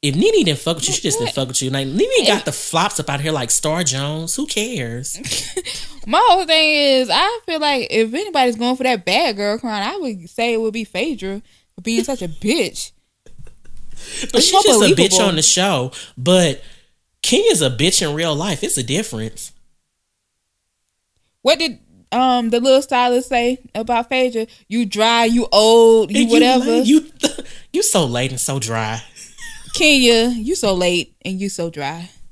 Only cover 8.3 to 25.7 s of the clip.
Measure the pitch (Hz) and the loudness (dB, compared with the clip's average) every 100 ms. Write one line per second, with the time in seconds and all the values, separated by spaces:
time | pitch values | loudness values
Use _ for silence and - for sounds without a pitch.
8.3 | 311 254 220 240 254 262 233 180 208 320 | 0 0 0 -4 -2 -2 -2 0 0 0
9.3 | 202 208 220 240 208 202 392 339 190 170 | -2 -4 -4 -6 -6 -6 -6 -8 -8 -12
10.3 | - 233 226 226 220 214 175 285 247 190 | -6 -2 -2 -4 -6 -8 -6 -6 -6 -8
11.3 | 196 - _ _ - 185 233 233 262 180 | -10 -14 _ _ -12 -4 -2 -2 -6 -6
12.3 | 156 208 311 185 - - _ _ _ - | -6 -2 0 -2 -6 -14 _ _ _ -20
13.3 | - - - - - - - - - - | -18 -18 -18 -14 -12 -10 -10 -12 -12 -2
14.3 | 226 - 381 415 233 208 139 185 185 202 | 2 4 4 6 6 6 4 4 4 2
15.3 | 160 - - 196 156 127 - - - 131 | 2 2 2 0 0 -4 -8 -18 -6 2
16.3 | 185 170 131 - - _ _ _ _ - | 4 4 -2 -10 -20 _ _ _ _ 0
17.3 | 247 453 190 135 117 165 190 160 147 165 | 2 4 2 0 2 0 2 -2 -2 -2
18.3 | 147 185 156 - - 120 139 - 113 110 | -2 -2 -4 -4 -4 -2 -4 -4 -8 -8
19.3 | - - _ _ _ _ _ _ _ _ | -10 -18 _ _ _ _ _ _ _ _
20.3 | _ _ _ _ _ _ _ _ _ _ | _ _ _ _ _ _ _ _ _ _
21.3 | _ 247 320 320 226 _ _ _ 233 254 | _ 0 0 0 -6 _ _ _ 0 2
22.3 | 247 233 233 262 262 285 247 247 247 254 | 2 0 0 4 4 2 0 2 0 0
23.3 | 247 240 254 - 208 226 240 240 262 254 | 0 0 -4 -8 -10 -2 -4 -2 0 0
24.3 | 226 220 - _ 220 220 208 220 233 233 | -2 -8 -12 _ -4 -2 0 2 4 2
25.3 | 240 220 202 220 | 2 4 4 8